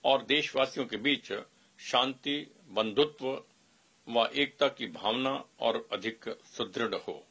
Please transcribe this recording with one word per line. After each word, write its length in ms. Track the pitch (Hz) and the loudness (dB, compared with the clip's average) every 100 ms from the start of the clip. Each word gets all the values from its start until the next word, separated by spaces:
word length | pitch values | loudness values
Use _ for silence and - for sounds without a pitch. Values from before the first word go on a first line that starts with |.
और 200 | - 135 | 4 4
देशवासियों 600 | 113 147 147 131 135 - 123 | 4 0 2 0 0 0 -6
के 100 | 107 | -2
बीच 360 | 131 131 - 104 - _ _ _ | 0 0 -2 -8 -8 _ _ _
शांति, 760 | - 123 131 131 143 147 - - - | 0 2 2 -2 -6 -6 -6 -20 -4
बंधुत्व 760 | 98 110 104 151 - 131 135 - _ _ _ _ _ - | 0 2 4 2 0 -6 -6 -10 _ _ _ _ _ -2
व 220 | 117 113 | 2 2
एकता 340 | 139 143 - 139 | 2 -2 2 0
की 180 | 135 110 | 0 -10
भावना 580 | 78 101 120 135 139 - _ | -2 0 0 0 -4 -8 _
और 280 | 117 117 113 | 0 0 -4
अधिक 320 | 104 110 110 - | -4 -4 -6 -10
सुदृढ़ 680 | - - - 107 92 113 | -10 -14 -8 -6 -2 -2
हो। 320 | 95 - - - | -2 -6 -10 -14